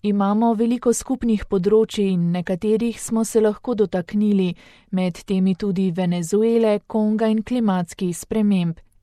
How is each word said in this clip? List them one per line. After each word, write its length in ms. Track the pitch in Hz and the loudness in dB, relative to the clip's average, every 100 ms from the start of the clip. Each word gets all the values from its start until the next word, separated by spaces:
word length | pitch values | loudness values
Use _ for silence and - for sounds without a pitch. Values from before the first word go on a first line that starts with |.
"Imamo 520 | 208 202 196 214 233 | -2 0 2 2 2
veliko 400 | 214 233 240 240 | 2 0 0 0
skupnih 520 | 233 - 262 233 214 - | 0 -2 -4 0 -2 0
področij 680 | 196 185 220 220 - 196 | 0 2 2 2 0 0
in 200 | 185 170 | 0 0
nekaterih 720 | 180 170 185 214 220 233 220 | -2 -4 -4 0 0 0 -6
smo 220 | - 220 | -4 -2
se 180 | 226 220 | 0 2
lahko 340 | 214 208 - 226 | 2 0 -6 0
dotaknili, 800 | 202 185 175 208 208 202 180 - - - _ | 0 0 -4 0 2 2 0 -4 -16 -20 _
med 320 | 185 185 175 - | -4 -4 -6 -4
temi 300 | 190 190 185 | 0 2 0
tudi 360 | 208 185 190 | -2 0 0
Venezuele, 880 | 170 180 175 165 202 226 233 220 208 _ | 0 -2 -2 0 2 4 4 2 0 _
Konga 400 | 214 214 214 226 | -2 0 0 0
in 160 | 220 | 0
klimatskih 760 | 214 247 220 185 175 - 185 175 | -2 -2 0 0 -4 -4 -4 -4
sprememb," 580 | - 220 208 190 170 165 - _ | -4 0 2 2 0 -6 -14 _